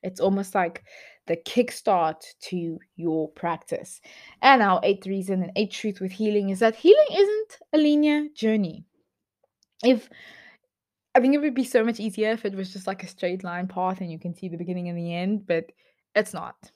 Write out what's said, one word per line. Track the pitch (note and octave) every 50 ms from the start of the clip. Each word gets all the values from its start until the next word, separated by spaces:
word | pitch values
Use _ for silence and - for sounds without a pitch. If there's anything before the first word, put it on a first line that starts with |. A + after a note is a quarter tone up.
| -
It's | F#3 F#3 -
almost | - G3 G3 G3 G3 F#3+ -
like | G3 F3+ E3+ F3 - _ _ - - - - - _ _
the | - E3
kickstart | E3+ - - - A#3+ A#3+ A#3+ - - - - G3 F3+ E3 D#3+ D#3+ - - - - _ - -
to | - F3+ E3+ E3 D#3+ - _ _ _
your | - E3+ E3+ D#3+ D#3+ D#3 D3+
practice. | _ - - E3+ E3 D#3+ - - - - - - - - _ - - - - - - _ -
And | C4 C#4 B3+ G#3+
our | G3+ F#3 - -
eighth | C#3+ G3+ G3 -
reason | F#3+ G3 G3 F#3 F#3+ G3 F#3 F3+
and | F3 F#3
eighth | - G#3+ G3 -
truth | - - G#3+ G3 -
with | G3 F#3 F#3
healing | - A3 G#3+ G#3 G#3 G3+ G3
is | G3 F#3
that | A#3 A3+ A3+
healing | - - D#4+ G#4+ D5 D5+ C#5+
isn't | - F4+ G4+ G4+ G#4+ G#4+ A4 _ - - - _ -
a | D#4
linear | D4+ D4 D4 D4 D4 D4+ D4 D4+ D4+ D4+ D4+
journey. | - A3+ A3 A3 A3 G3 E3+ D#3 - E3 _ _ _ _ _ _ _ _ _ _ _ _ _ _ _ _ _ _ _ -
If, | A#3 C4 A3 - - - - - - - - - - _ _ _ _ _ _ _ _ _ _ _ _ _
I | C4
think | B3 C4 C#4
it | D4
would | C#4+ D4+ B3
be | B3 B3+
so | A#3+ - B3 A3
much | A#3 A#3 A3+
easier | G#3 A3+ F#3+ - G#3+ G#3+ A3+
if | A3 -
it | G#3 G3
was | F#3+ F#3+ F#3
just, | - G3 F#3+
like, | - G3 F#3+ -
a |
straight | F3 - _ - F3 F3+ F#3+ F#3+
line | F3+ F3 F3 F3+
path | F#3+ F#3 F#3 F#3 F#3 F#3 F#3 F#3+
and | E3+ E3
you | E3
can | - F3 E3+
see | - - F#3
the | E3+ E3
beginning | F3 E3+ F3+ F3+ F3 F3
and | F3 E3+
the | E3+ E3+ E3+
end, | F3 F3 F#3+ G#3 G#3+ G3
but | - F3 E3 E3 - _ _ _ _ _ _ _ _ _
it's | G#3 G#3+ - -
not. | D#3+ - - - _ - - _